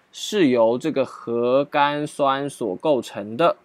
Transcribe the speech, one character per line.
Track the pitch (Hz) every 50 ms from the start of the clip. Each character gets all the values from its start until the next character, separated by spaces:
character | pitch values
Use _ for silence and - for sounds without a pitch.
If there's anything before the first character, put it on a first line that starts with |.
| _ _
是 | - - - - 214 208 170 131
由 | 123 117 113 113 120
这 | 127 147 160
个 | 131 135 123
核 | - - - - 117 117 117 120 123 123 139 143
苷 | - - 147 143 143 147 147 151
酸 | 143 - - 143 135 135 135 143 139
所 | - - 123 101 92
构 | - - - 143 117
成 | 107 - - 110 98 107 113
的 | 131 165 165 - _ _